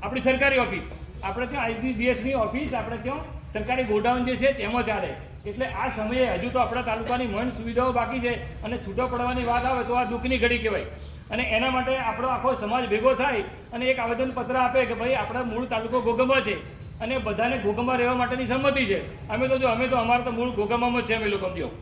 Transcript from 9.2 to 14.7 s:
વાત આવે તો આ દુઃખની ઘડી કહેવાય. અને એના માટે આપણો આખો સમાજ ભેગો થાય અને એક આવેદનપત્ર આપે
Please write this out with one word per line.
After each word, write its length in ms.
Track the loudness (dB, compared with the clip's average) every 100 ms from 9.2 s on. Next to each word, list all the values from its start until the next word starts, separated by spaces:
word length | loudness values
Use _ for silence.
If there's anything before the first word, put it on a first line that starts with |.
| 0 0
વાત 220 | 2 2 2
આવે 180 | 0
તો 100 | 2
આ 100 | 2
દુઃખની 340 | 2 0 0 2
ઘડી 200 | 4 2
કહેવાય. 260 | 0 -2 -4 -10 -14 -14 -8
અને 120 | -4
એના 260 | 0 2 2
માટે 280 | 0 0 0
આપણો 300 | 0 -2 -2
આખો 280 | 0 0 0
સમાજ 340 | 0 0 2
ભેગો 240 | 4 4
થાય 300 | 4 2 0 -2 -8 -12
અને 120 | -4 0
એક 140 | 2
આવેદનપત્ર 560 | 0 0 -2 -2 0 2
આપે 300 | 4